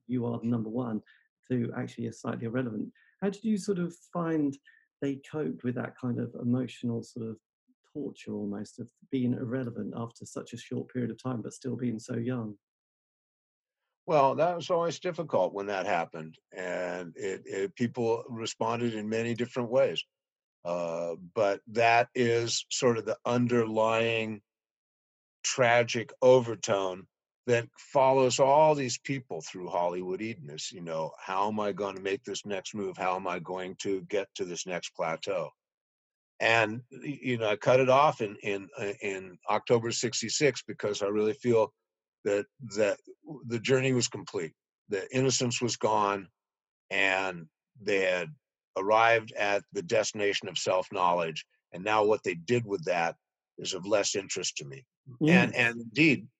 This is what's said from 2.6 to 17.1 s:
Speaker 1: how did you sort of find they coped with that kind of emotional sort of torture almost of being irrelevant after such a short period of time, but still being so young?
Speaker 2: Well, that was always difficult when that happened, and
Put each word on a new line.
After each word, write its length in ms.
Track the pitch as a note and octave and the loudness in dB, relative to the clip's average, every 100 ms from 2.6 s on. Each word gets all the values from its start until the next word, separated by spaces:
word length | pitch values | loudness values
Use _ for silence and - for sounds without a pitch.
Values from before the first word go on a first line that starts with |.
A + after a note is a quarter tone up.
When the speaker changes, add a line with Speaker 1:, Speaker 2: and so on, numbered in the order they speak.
| A#2+ G#2+ - - _ _ | -4 -6 -8 -12 _ _
Speaker 1:
how 80 | G3+ | -4
did 120 | G3 | -2
you 140 | A3+ G3+ | -2 0
sort 220 | G#3 F3+ | 0 -2
of 160 | E3 - _ | -2 -6 _
find 420 | F3 E3 D#3+ C#3+ C#3 _ _ _ _ | -4 0 2 0 -2 _ _ _ _
they 140 | C#3 C3+ - | -4 -4 -6
coped 320 | D3+ C3+ - | -4 -4 -4
with 100 | B2 A#2+ | -4 -4
that 220 | A#2+ - | -6 -6
kind 200 | B2 A#2+ | -4 -2
of 160 | A#2+ - | -4 -4
emotional 640 | A#2+ B2+ A#2+ - A#2+ A#2 | 0 0 0 -4 -4 -4
sort 260 | - A#2+ A2+ | -6 -10 -10
of 100 | G#2+ _ _ _ _ _ | -10 _ _ _ _ _
torture 420 | D3 C#3+ G#2 G#2+ | -10 -8 -10 -8
almost 440 | G#2 G#2 G2+ G#2 - | -6 -4 -6 -8 -12
of 80 | A#2+ _ _ | -14 _ _
being 240 | C3+ B2 | -2 0
irrelevant 600 | B2 A#2+ C3 A#2+ A2+ G2+ A#2 | -2 -2 -4 -4 -6 -8 -6
after 300 | A#2 - - | -10 -12 -12
such 260 | - - | -12 -10
a 60 | - | -12
short 340 | - B2 - | -8 -8 -6
period 180 | B2+ A2+ | -6 -6
of 120 | A2 | -6
time, 200 | C3 A#2+ | -6 -6
but 120 | - | -8
still 240 | - C3 A#2+ | -10 -8 -4
being 200 | B2 A2 | -4 -4
so 180 | A#2+ A#2 | -6 -4
young? 380 | A#2+ B2+ G#2+ G2+ _ _ _ _ _ _ _ _ _ _ _ _ _ _ - | -4 -4 -6 -10 _ _ _ _ _ _ _ _ _ _ _ _ _ _ 2
Speaker 2:
Well, 300 | D3+ C3+ B2+ | 4 4 4
that 180 | E3+ | 0
was 160 | E3+ C#3 | 0 0
always 300 | E3+ E3+ - | 0 0 -2
difficult 540 | F#3 E3+ D3+ G#2 F2+ | -6 -6 -2 0 0
when 140 | G2+ G2+ | -2 -4
that 180 | G2 F#2 | -4 0
happened, 520 | F2 D#2+ E2 D#2+ D#2 _ G2 | 0 -2 -8 -12 -16 _ -10
and 580 | F#2 F2+ F2+ F2+ E2+ | -6 -4 -4 -6 -8